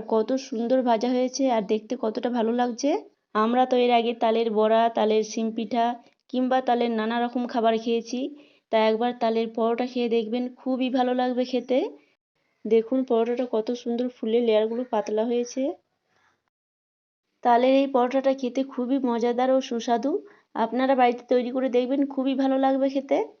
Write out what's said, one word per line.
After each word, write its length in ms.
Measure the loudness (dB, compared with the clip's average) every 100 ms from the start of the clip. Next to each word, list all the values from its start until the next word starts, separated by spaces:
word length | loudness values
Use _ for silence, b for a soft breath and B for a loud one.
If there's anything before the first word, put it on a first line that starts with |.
| 0
কত 180 | 0 0 -2 -4
সুন্দর 320 | -6 0 0
ভাজা 280 | 2 2 2 0
হয়েছে, 280 | -2 0 0
আর 120 | 0 0
দেখতে 220 | -2 -4 -6
কতটা 260 | -4 -4 -4
ভালো 220 | 0 0
লাগছে। 360 | 0 -2 -2 -2 -2 -4 _ _ -2
আমরা 280 | 2 2 2
তো 100 | 2
এর 140 | 4 2
আগে 140 | 2 0
তালের 280 | 0 2 0
বড়া, 300 | 2 4 4 2
তালের 340 | 2 2 2 -2
সিম 160 | -4 -4
পিঠা 340 | -4 -4 -2 -2 -2 b b _
কিংবা 280 | -2 0 0
তালের 300 | 2 0 0
নানা 260 | -2 -2 -2
রকম 240 | -2 -4 -4
খাবার 260 | 0 0 0
খেয়েছি, 420 | 0 -4 -4 -8 -8 -10 B B B
তা 100 | 2 2
একবার 220 | 2 0 -2
তালের 280 | -2 0 -2 -2
পরোটা 300 | 0 0 -2
খেয়ে 240 | -2 0
দেখবেন, 340 | 0 -2 -4 -6 -8
খুবই 320 | -4 -2 -2
ভালো 220 | 0 0
লাগবে 300 | 0 -2 -2 -2
খেতে। 320 | -2 -2 -2 -2 -8 B B _ _ _ _ 2
দেখুন 340 | 2 2 0 0
পরোটাটা 360 | 0 0 -2 -2
কত 160 | -2 -2 -4
সুন্দর 260 | -4 -2 -4
ফুলে 300 | -4 -2 0
লেয়ারগুলো 420 | 4 2 2 -2 -4
পাতলা 340 | -4 -2 -2 0
হয়েছে। 380 | -2 -2 -4 -4 -6 _ _ _ _ _ _ _ _ _ _ _ _ _ _ _ _
তালের 300 | 2 4 6 4
এই 120 | 4
পরোটাটা 460 | 2 2 2 0
খেতে 280 | 0 -2 -2
খুবই 340 | -4 -4 -2 0
মজাদার 460 | 0 0 0 0 2
ও 60 | 2
সুস্বাদু, 500 | 0 -4 -2 0 0 -4 -6 B B -4
আপনারা 380 | -4 0 2 4
বাড়িতে 280 | 4 2 0
তৈরি 220 | 0 0
করে 160 | -2 0
দেখবেন, 320 | 0 0 0 -2
খুবই 280 | -2 -2 0
ভালো 200 | 0 2
লাগবে 300 | 2 2 0
খেতে। 280 | -2 -2 -2 -2 -8